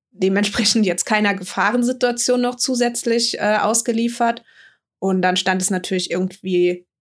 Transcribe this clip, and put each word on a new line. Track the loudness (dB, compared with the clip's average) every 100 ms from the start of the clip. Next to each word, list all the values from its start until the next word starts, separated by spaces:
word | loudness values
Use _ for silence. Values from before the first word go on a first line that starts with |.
| _
dementsprechend | -2 0 2 0 0 0 2 2
jetzt | 0 0
keiner | 2 2
Gefahrensituation | 0 -4 -2 0 2 0 0 0 0 0 0
noch | 0 -2
zusätzlich, | -2 0 0 -2 -2 0 0 -2
äh, | 0 2
ausgeliefert. | 2 0 0 0 0 0 0 -2 _ -20 -20 _ _ -6
Und | -2 2
dann | 2 0
stand | 0 0
es | 0
natürlich | -2 -2 -4 -2
irgendwie | -2 -4 -6 -2 2 2 0 -8 _